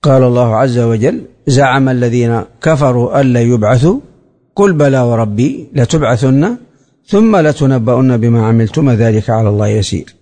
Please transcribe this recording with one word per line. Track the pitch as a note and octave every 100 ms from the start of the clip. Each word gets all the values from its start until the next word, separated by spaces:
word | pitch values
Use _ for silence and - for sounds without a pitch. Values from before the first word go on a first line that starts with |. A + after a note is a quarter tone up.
قال | D3 C3
الله | B2+ B2 A#2+ A2
عز | C3+ A#2+
وجل: | A#2 A2+ B2 A#3+ - _ -
"زعم | B2+ C#3 C3 C3
الذين | B2+ A#2+ A#2+ A#2 A#2 - _
كفروا | D#3 D#3 C#3 B2 A#2+ C#3
أن | C3+
لن | B2 A#2
يبعثوا، | A#2+ G#2 B2 D3+ B3 - _ _ _ _
قل | - G3+
بلى | D#3+ D3 C3+
وربي | B2 A2+ A2 G#2 C3+ C3 G#2
لتبعثن | - A#2+ E3 C3 A#2+ C3 C3+ E3+ A#3+ - _ _ _ _
ثم | G3+ A3 G#3
لتنبؤن | D#3 C#3+ C#3 C3 A2 A#2+ C3 B2
بما | A#2 A#2 A2
عملتم | A2+ A2 - C#3+
ذلك | A2+ A2+ G#2 G#2
على | A2 A2
الله | G#2 G#2
يسير". | G#2+ G2 - - _